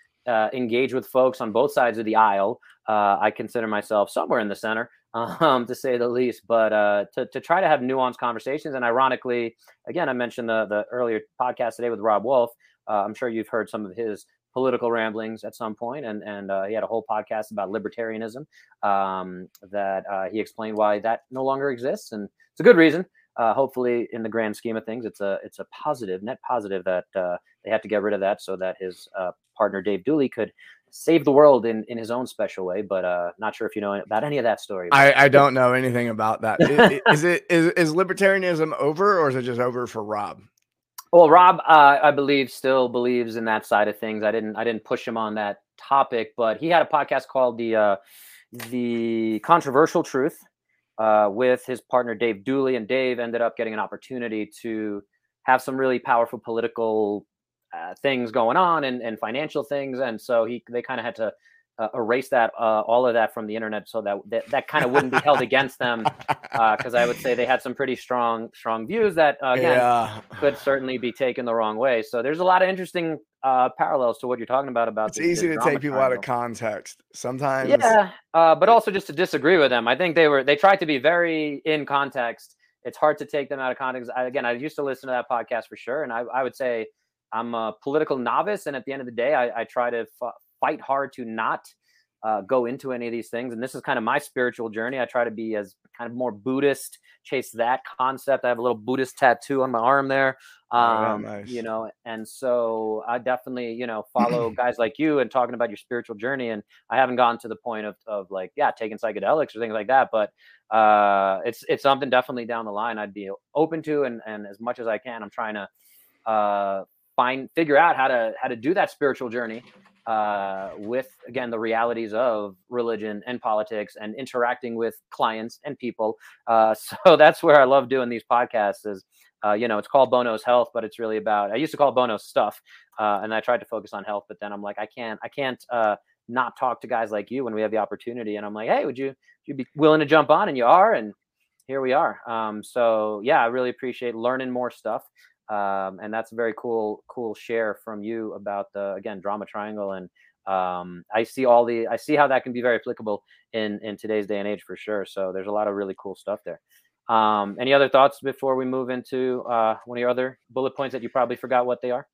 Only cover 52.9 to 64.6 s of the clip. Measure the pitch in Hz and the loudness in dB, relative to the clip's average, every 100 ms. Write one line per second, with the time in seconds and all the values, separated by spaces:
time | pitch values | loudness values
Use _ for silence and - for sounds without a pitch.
52.9 | 127 131 120 117 117 117 - 113 107 98 | -2 0 -2 -4 -2 -2 -2 -6 -4 -6
53.9 | 101 - 131 120 110 104 - 117 110 107 | -8 -12 -10 -6 -6 -8 -10 -8 -6 -6
54.9 | 101 - _ _ _ - 127 - 131 135 | -8 -12 _ _ _ 0 2 2 -2 0
55.9 | 123 127 120 117 117 - 113 117 117 113 | 0 0 0 0 -4 -6 -4 -4 -4 -2
56.9 | 110 104 104 - _ _ _ _ 85 87 | 0 0 -4 -8 _ _ _ _ -14 -14
57.9 | 92 143 127 120 127 113 151 180 165 139 | -4 -2 -2 -2 0 2 4 2 2 -2
58.9 | 123 117 110 107 123 151 151 143 143 139 | -4 -8 -6 -6 -6 -6 -6 -4 -6 -6
59.9 | 127 131 110 - 117 113 120 - 120 120 | -4 -6 -6 -2 0 0 -4 -8 -8 -6
60.9 | 127 117 113 110 - _ _ _ - 113 | -6 -6 -6 -6 -6 _ _ _ -8 -6
61.9 | 131 110 127 131 127 113 - 113 110 107 | -4 0 -2 0 2 2 2 2 2 4
62.9 | 120 127 113 110 - 107 107 110 107 - | 4 4 2 2 -2 -8 -6 -6 -6 -6
63.9 | 117 104 101 101 113 - 139 | -6 -4 -4 -4 -6 -2 -4